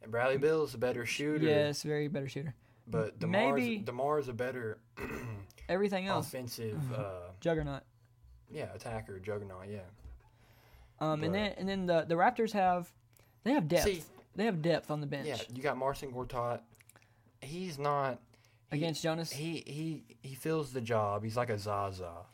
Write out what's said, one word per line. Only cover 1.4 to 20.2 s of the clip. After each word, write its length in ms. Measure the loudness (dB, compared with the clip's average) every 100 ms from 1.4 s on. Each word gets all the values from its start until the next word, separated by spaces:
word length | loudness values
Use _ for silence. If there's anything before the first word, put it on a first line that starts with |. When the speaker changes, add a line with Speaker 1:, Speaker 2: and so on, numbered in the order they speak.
Speaker 2:
Yes, 380 | 6 6 4 0
very 260 | -2 0 0
better 200 | -2 -4
shooter. 260 | -6 -6 -8 -16 -20 -4
Speaker 1:
But 280 | -2 -2 -2
Speaker 2:
M-, 80 | 0
Speaker 1:
DeMar's, 300 | 4 4 4
Speaker 2:
maybe 180 | 2 -2
Speaker 1:
DeMar 400 | -4 0 2 2
is 100 | 0
a 40 |
better 460 | -2 -2 -2 -6 -8 _ -12
<clears throat> 720 | -8 -6 -8 -8 -12 -14 -2
Speaker 2:
everything 380 | 0 2 0 0
else. 200 | 0 0
Speaker 1:
offensive, 480 | -6 -8 -6 -4 -2
Speaker 2:
Mm-hmm. 180 | -2
Speaker 1:
uh, 380 | -2 -4 -6 -12 -4
Speaker 2:
Juggernaut. 420 | 0 0 0 -6 -10 _ -20 _ -20 -20 -14
Speaker 1:
yeah, 180 | -8 -8
attacker, 440 | -8 -6 -6 -6 -8
juggernaut, 480 | -4 -4 -6 -10 -10
yeah. 120 | -10 -10 -16 -18 -18 -20 _ -20 -20 -20 -20 -20 -4
Speaker 2:
Um, 220 | -2 0
and 80 | 0
Speaker 1:
But 0 |
Speaker 2:
then, 200 | 0 0 -2
and 100 | -2
then 180 | 0 4
the, 180 | 4 4
the 60 |
Raptors 380 | 6 4 4 0
have, 380 | 4 4 4 -2 -14 _ _ -20 _
they 80 | 2
have 160 | 2 4
depth. 160 | 4
Speaker 1:
See, 180 | 4 0 -6 -18 -12 -2
Speaker 2:
They 80 |
have 180 | 0 2
depth 280 | 2 2 2
on 100 | -4
the 60 | -2
bench. 200 | -4 -4
Speaker 1:
yeah, 100 | -4 -6
you 80 | -2
got 140 | -2 2
Marcin 360 | 0 -2 -6
Gortat. 480 | -6 -4 -2 0 -2 -6 -20 -20 -20 _ _ _ -16
He's 380 | -10 -6 -6 -2
not 420 | 0 2 2 -2 -10 -20 -20 _ -4
he, 80 | 0
Speaker 2:
Against 240 | 0 0
Jonas? 280 | 0 0 -2
Speaker 1:
He, 300 | -4 -4 -4 -6
he, 380 | -6 -4 -6 -10 -16